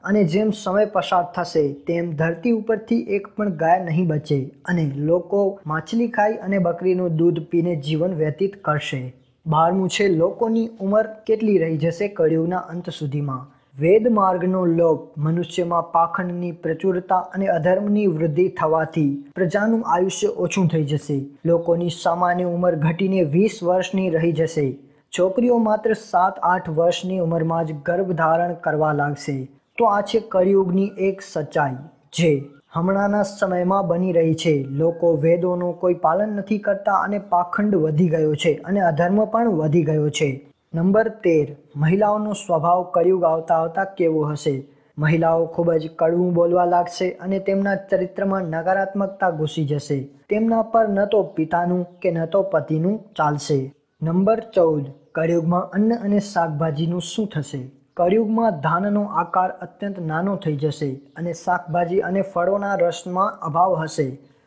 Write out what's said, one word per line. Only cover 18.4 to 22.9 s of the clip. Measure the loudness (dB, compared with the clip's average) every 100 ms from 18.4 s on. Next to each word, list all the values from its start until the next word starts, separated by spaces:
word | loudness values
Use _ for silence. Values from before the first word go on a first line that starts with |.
| 0
થવાથી | 0 0 0 0 0 0 -2 -8 -4
પ્રજાનું | -2 0 2 0 2
આયુષ્ય | 2 2 0 -4 -2
ઓછું | -2 2 2
થઈ | 2 0
જશે. | -2 -2 -4 -6 -6 0
લોકોની | 2 2 0 0 -2
સામાન્ય | -2 2 2 2 0
ઉંમર | 0 0 2
ઘટીને | 0